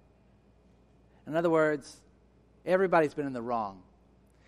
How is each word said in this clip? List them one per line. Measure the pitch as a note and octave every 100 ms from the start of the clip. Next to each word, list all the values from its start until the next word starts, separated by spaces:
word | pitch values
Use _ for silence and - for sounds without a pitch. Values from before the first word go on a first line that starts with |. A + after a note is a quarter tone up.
| _ _ _ _ _ _ _ _ _ _ _ _ -
In | D#3+
other | E3+
words, | D#3+ D3+ D3+ - - _ _ _ _ _ _ -
everybody's | F#3 F#3 E3+ D3
been | D3+ C#3
in |
the | B2
wrong. | A#2 A#2 G2+ F#2+ - _ _ _ _ _